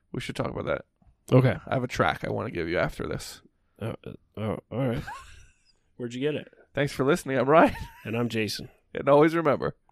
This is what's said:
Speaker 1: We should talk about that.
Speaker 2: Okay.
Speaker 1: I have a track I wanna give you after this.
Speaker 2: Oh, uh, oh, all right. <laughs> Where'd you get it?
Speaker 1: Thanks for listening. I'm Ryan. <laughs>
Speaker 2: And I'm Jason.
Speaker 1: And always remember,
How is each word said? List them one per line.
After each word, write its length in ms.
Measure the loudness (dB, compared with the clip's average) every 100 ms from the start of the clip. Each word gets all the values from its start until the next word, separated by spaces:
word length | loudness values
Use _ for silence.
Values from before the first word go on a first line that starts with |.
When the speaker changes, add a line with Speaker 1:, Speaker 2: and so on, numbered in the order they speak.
| _
Speaker 1:
We 80 | -10
should 160 | -8 -6
talk 120 | -4
about 180 | -4 -4
that. 180 | -4 -6 _ _ _ 4
Speaker 2:
Okay. 240 | 6 6 0 -4
Speaker 1:
I 80 |
have 100 | -4
a 40 | -2
track 360 | 0 2 2
I 60 | -4
wanna 200 | -4 -4
give 180 | -4 -2
you 100 | 0
after 280 | -2 -4 -8
this. 340 | -8 -10 -18 _ _ _ -12
Speaker 2:
Oh, 140 | -10 -10 -14
uh, 60 | -18 _ -8
oh, 220 | -6 -6 -6
all 180 | -4 -2
right. 140 | -4 -6 -14 -18 -20 -20
<laughs> 480 | _ _ _ _ -12
Where'd 180 | -10
you 60 | -4
get 140 | -4
it? 140 | -4 -10 _ _
Speaker 1:
Thanks 180 | -4 -2
for 120 | 0
listening. 340 | 2 2 0 0
I'm 100 | 6
Ryan. 260 | 6 6 2 -12
<laughs> 140 | -12
Speaker 2:
And 120 | -6 -2
I'm 120 | -2
Jason. 400 | -2 -4 -6 -12 _ _
Speaker 1:
And 140 | -4 4
always 260 | 6 6
remember, 420 | 4 0 0 -2 -6 _